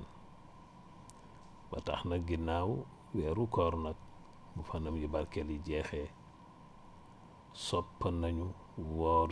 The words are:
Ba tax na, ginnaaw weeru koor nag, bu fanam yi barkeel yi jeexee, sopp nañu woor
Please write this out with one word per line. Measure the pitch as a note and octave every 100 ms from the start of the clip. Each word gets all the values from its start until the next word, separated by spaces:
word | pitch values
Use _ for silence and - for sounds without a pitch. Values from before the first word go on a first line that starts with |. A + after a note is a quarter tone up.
| C#2 - - - - - - - - - - - - - - - -
Ba | -
tax | - D2+ -
na, | F2
ginnaaw | E2 E2 E2 E2+ F#2 C3 - - -
weeru | G#2 D#2 F2 A#2
koor | - E2+ E2
nag, | D#2 D#2 - - - - - -
bu |
fanam | - E2 D#2 D#2+
yi | D2+
barkeel | D2+ D2+ - D2+
yi | D2+ D#2
jeexee, | D2+ D2 D2+ C#2+ - - - - - - - - - - - - - -
sopp | - - - - - F#2+
nañu | F2 E2+ E2 F2+ - - -
woor | D#2 D#2+ D#2+ E2 D#2+